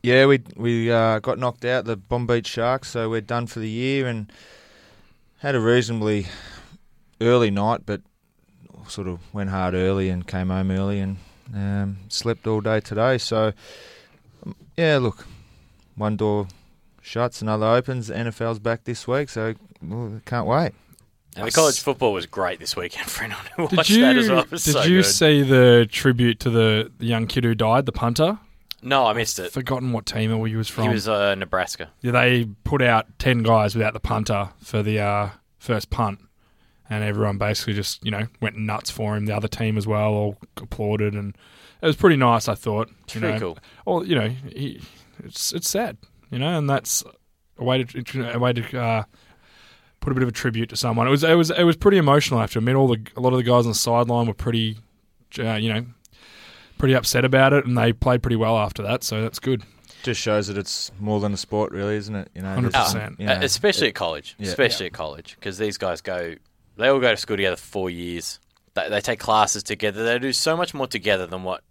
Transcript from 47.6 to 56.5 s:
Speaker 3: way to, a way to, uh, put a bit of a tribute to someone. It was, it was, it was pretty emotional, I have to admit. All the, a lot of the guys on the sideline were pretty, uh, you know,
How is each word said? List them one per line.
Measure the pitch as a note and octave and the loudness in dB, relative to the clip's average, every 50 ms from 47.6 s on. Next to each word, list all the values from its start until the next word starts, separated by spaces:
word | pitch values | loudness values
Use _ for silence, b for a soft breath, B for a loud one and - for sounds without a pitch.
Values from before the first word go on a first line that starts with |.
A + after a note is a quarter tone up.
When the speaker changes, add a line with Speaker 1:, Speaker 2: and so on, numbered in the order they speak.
| B2 | -2
Speaker 3:
way | B2 B2+ C3 B2+ | 0 0 0 0
to, | B2 - C3+ A#2+ - - C3+ B2 A#2+ A#2 | -2 -6 -12 -10 -8 -6 -6 -6 -4 -2
a | A#2+ | 0
way | B2 B2 | 0 0
to, | A#2+ A#2 A2+ - - B2+ | 0 0 -4 -6 -6 -4
uh, | A#2+ A2+ A2+ A2 G#2+ _ b b b b b b b b b b b b b b b b b _ | -2 0 0 0 -2 _ b b b b b b b b b b b b b b b b b _
put | - D3 | -4 -2
a | C3+ | 0
bit | B2+ B2+ | 0 0
of | B2 | 0
a | |
tribute | A2 - - B2+ A2+ A2+ A#2 - | -2 -4 -4 -4 -2 -2 -6 -4
to | - | -6
someone. | - - A2+ A2 A#2 A#2 | -4 -2 -2 0 2 4
It | B2+ | 4
was, | C#3 C#3 D3+ | 4 4 6
it | D#3+ D#3+ | 6 6
was, | E3+ E3 D#3 | 6 6 2
it | E3+ E3+ F3 | 2 4 4
was | E3+ D#3+ | 4 4
pretty | - - G3+ G3+ | 6 6 6 6
emotional, | F#3+ D#3+ C#3+ C#3 D3 C#3+ - C#3 A#2 | 8 6 6 6 6 4 2 0 0
I | G#2+ | 0
have | G#2 - | 0 -2
to | |
admit. | A#2+ A2 B2 C3 | -2 0 2 4
All | C3+ C3+ | 4 4
the, | C3 A#2+ G#2+ G#2+ - - | 4 4 0 -4 -12 -8
a | - | 0
lot | B2 B2+ | 2 2
of | B2+ | 2
the | B2+ A#2+ | 2 4
guys | A#2+ B2 B2 A#2+ | 6 6 6 6
on | A#2 G#2+ | 4 0
the | |
sideline | - - B2 A#2 A#2 A#2+ A#2 A#2+ A#2+ A#2 | 0 0 2 2 2 2 2 2 0 0
were | A2+ G#2 | 0 -2
pretty, | - - A#2+ A#2 A2+ A2+ A2 G#2+ A2 - _ _ _ _ _ _ _ _ _ - | -2 -4 -2 -2 0 -2 -2 -4 -8 -14 _ _ _ _ _ _ _ _ _ -8
uh, | - A#2 A2+ A2 | -6 -4 -2 -2
you | G#2+ A2 A2+ | 0 -2 -2
know, | G#2+ A2 B2 B2 A#2 _ _ _ B B B B B B B B | -2 -4 -6 -8 -14 _ _ _ B B B B B B B B